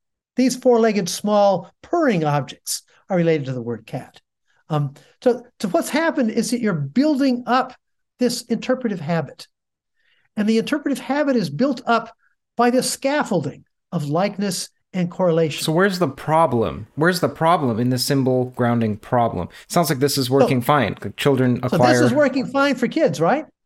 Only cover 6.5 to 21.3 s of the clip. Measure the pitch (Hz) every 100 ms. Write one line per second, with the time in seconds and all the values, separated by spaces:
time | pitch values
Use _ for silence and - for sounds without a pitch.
6.5 | 240 214 165 139 - 302 269 269 247 247
7.5 | 254 262 - _ _ _ - 247 240 -
8.5 | 226 - 254 247 185 143 170 147 - -
9.5 | _ _ _ _ _ _ _ _ - 208
10.5 | 226 226 302 294 269 - 277 285 247 156
11.5 | 143 269 - - 226 226 - _ _ _
12.5 | - 247 247 247 - 269 294 - 185 131
13.5 | - _ _ - 175 143 156 208 196 202
14.5 | 180 - _ _ 185 175 - 185 165 160
15.5 | - - 160 202 180 165 - - 156 165
16.5 | 120 101 69 - - 165 175 139 - 165
17.5 | 175 135 107 123 127 - 139 131 127 123
18.5 | 127 120 120 113 101 - 123 117 92 85
19.5 | - - 175 160 135 139 139 123 135 131
20.5 | 131 123 147 104 - 104 - 147